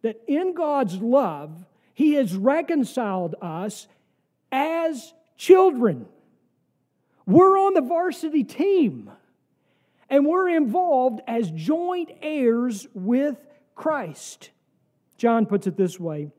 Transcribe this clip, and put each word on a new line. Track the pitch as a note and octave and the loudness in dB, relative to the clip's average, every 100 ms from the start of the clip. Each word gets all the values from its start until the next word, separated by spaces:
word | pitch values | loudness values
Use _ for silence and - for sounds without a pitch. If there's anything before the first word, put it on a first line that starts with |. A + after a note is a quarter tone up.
That | A3+ A3 - | -6 -6 -4
in | C#4+ F#4 | -2 -2
God's | E4+ D#4 C#4+ A3+ F#3 | -4 -2 -2 -2 -4
love, | A3+ C4+ A3 D3 D3+ D#3+ F#3 _ _ | 2 2 2 -6 -14 -18 -20 _ _
he | - D4+ | 0 2
has | D4 A3+ F#3+ | 2 0 0
reconciled | G#3 D4+ D#4+ D#4+ A#3+ - A3 F#3+ E3+ - | 0 0 0 -2 -2 -4 -4 -4 -4 -8
us | F3 D#3+ G3+ - - _ _ _ _ _ _ | -10 -8 -8 -10 -20 _ _ _ _ _ _
as | C#4 D4+ E4 E4 C4+ - _ _ _ | -4 -2 -2 -4 -4 -14 _ _ _
children. | - F#4 F#4+ C4 A3+ C3 G#2 _ _ _ _ _ _ _ _ _ _ _ - | 6 8 8 4 0 -2 -10 _ _ _ _ _ _ _ _ _ _ _ 4
We're | B3 F#4+ F#4+ | 6 8 6
on | G4 | 2
the | F#4+ | 0
varsity | B3 F4 F4+ B3+ D#4+ D4+ | 0 -2 -2 -4 -2 -2
team, | A3 - F#4+ F#4+ B3 B2+ G2+ - _ _ _ _ _ _ _ _ _ | -2 -2 0 2 2 -2 -16 -20 _ _ _ _ _ _ _ _ _
and | C#4 C#4+ | 0 2
we're | F4+ F#4 | 2 2
involved | E4 C4 E4+ F4+ C4+ B3+ A3 - | 0 0 0 0 2 0 -4 -6
as | A#3 G3 | -4 -4
joint | D#3+ D#3+ D#4+ F4 F4+ D#4+ - | -6 -4 -2 -2 -6 -8 -10
heirs | D4+ D4+ B3 A#3 B3 G3+ - | -8 0 0 0 -2 -6 -14
with | - F#3 B3 D4 B3+ _ _ _ - | -10 -2 0 0 -6 _ _ _ -8
Christ. | D#4 D4 F3 C3+ - - - _ _ _ _ _ _ _ | -6 -4 -8 -14 -20 -20 -20 _ _ _ _ _ _ _
John | A#3 A3+ A3 | 2 2 2
puts | G3+ G3 | 0 -2
it | E3 | -2
this | F#3 - | -4 -4
way | E3+ D3+ D3 | -10 -8 -12